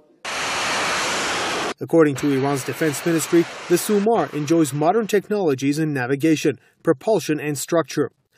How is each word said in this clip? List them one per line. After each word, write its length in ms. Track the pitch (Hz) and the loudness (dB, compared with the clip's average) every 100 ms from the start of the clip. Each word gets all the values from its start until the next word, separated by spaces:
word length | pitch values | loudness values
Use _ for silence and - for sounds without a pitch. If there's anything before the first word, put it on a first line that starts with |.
| _ _ - - - - - - - - - - - - - - - - | _ _ -10 -6 -6 -4 -4 -2 -2 -2 -2 -4 -4 -4 -4 -4 -6 -8
According 340 | 127 165 156 131 | 0 4 4 4
to 140 | 147 | 0
Iran's 340 | 135 139 139 | 0 0 -2
defense 400 | 135 120 160 139 | -4 -2 -2 -2
ministry, 400 | 170 165 - 170 170 - - | -2 -2 2 2 2 -4 0
the 60 | |
Sumar 580 | 175 - 208 208 226 151 | 0 2 2 2 2 0
enjoys 400 | 151 147 165 147 | -2 0 2 2
modern 360 | 143 156 214 208 | 2 2 2 2
technologies 720 | 202 - 208 175 131 139 147 | -2 0 -2 0 0 0 0
in 120 | 156 | -2
navigation, 680 | 139 123 139 160 151 156 - _ _ | -2 -2 0 2 2 0 -2 _ _
propulsion, 560 | - 160 - 202 - 151 | -2 0 2 0 0 -2
and 180 | 147 143 | -2 -6
structure. 540 | - 170 151 - 139 _ _ | 0 0 0 -2 -4 _ _